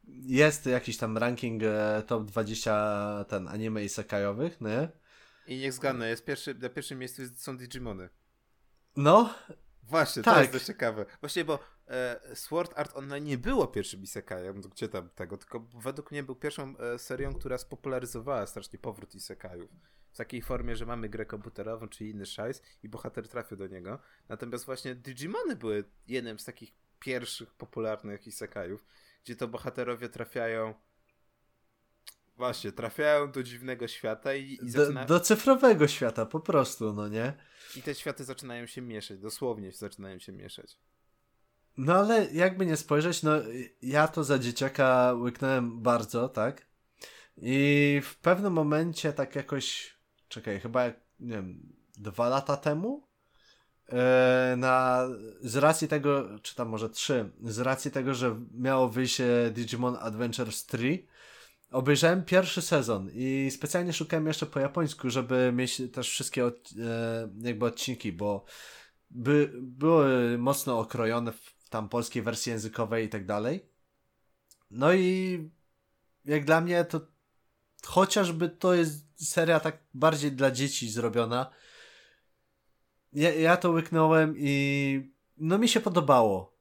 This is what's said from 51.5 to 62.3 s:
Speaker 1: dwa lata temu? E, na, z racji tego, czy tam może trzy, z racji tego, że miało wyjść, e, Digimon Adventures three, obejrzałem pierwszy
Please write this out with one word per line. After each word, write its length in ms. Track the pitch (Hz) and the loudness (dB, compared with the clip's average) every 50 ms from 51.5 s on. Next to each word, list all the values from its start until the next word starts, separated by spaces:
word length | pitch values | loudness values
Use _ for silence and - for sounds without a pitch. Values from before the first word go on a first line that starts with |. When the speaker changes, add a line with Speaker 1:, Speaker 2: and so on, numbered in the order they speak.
| 87 - - - - _ _ _ _ | -12 -16 -20 -20 -20 _ _ _ _
Speaker 1:
dwa 320 | - 101 107 92 - 120 123 | -14 -12 -10 -4 -2 0 2
lata 280 | 131 139 135 - 143 | 2 0 0 0 -2
temu? 500 | 139 - 151 147 156 185 233 277 294 _ _ _ _ _ _ _ _ _ _ _ _ _ _ _ _ _ - | 0 0 -2 -2 0 -2 -4 -6 -6 _ _ _ _ _ _ _ _ _ _ _ _ _ _ _ _ _ -6
E, 640 | 127 123 127 127 127 127 127 127 127 127 127 127 127 | -2 2 4 6 6 6 8 6 6 4 4 2 2
na, 500 | 123 127 131 127 127 127 127 127 127 127 127 123 104 107 110 101 - | 2 2 4 4 4 4 4 4 2 2 0 -4 -10 -12 -16 -16 -10
z 140 | 127 123 110 | -10 -2 2
racji 320 | 139 139 156 160 160 160 | 6 6 6 6 4 0
tego, 520 | 151 160 151 135 143 143 139 127 95 104 104 | 0 0 2 4 4 2 2 2 -2 -10 -12
czy 140 | - - - | -12 -12 -6
tam 140 | - 120 113 | -6 -6 -4
może 200 | 110 107 110 110 | -4 -4 -4 -6
trzy, 420 | - - - - 139 123 107 92 - - 110 | -6 -6 -2 0 0 0 0 -4 -8 -12 -10
z 160 | 117 107 113 | -8 -4 -2
racji 320 | 123 131 135 131 - 147 | 0 0 0 -2 -4 -4
tego, 220 | - 139 127 131 135 | -4 -2 -2 -2 -2
że 260 | 120 127 123 110 110 120 - 104 | 0 0 0 -2 -2 -10 -14 -8
miało 360 | 120 127 135 135 131 131 120 | -2 0 2 4 4 4 4
wyjść, 320 | 113 127 131 120 - - | 2 0 0 0 0 0
e, 300 | 127 123 120 120 120 117 110 | 2 4 4 4 2 2 0
Digimon 440 | 120 117 113 117 117 123 123 123 - | -4 -4 -4 -2 -2 0 -2 -2 -2
Adventures 680 | - 117 107 110 123 120 113 - 123 110 107 - - | -6 -6 -4 -2 -4 -4 -2 -4 -4 -4 -6 -10 -8
three, 420 | - - 117 117 131 165 180 - _ _ - - - - - - - _ _ _ _ | -6 -4 -2 0 0 0 -2 -6 _ _ -20 -20 -20 -20 -20 -20 -20 _ _ _ _
obejrzałem 540 | - 131 123 139 147 127 165 165 180 190 165 | -4 0 2 4 4 6 6 4 4 2 0
pierwszy 360 | - | 4